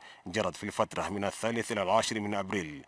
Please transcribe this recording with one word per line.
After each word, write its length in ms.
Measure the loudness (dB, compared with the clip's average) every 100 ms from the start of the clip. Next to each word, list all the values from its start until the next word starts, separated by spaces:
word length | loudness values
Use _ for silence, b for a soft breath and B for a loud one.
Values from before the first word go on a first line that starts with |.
| B B -4
جرت 280 | 0 0 -2
في 80 |
الفترة 460 | -4 0 0 0 -2
من 160 | 0 -2
الثالث 460 | 0 0 0 0
إلى 100 | 0
العاشر 380 | 6 4 4 0
من 160 | 0 -2
أبريل 500 | 0 -2 -2 -10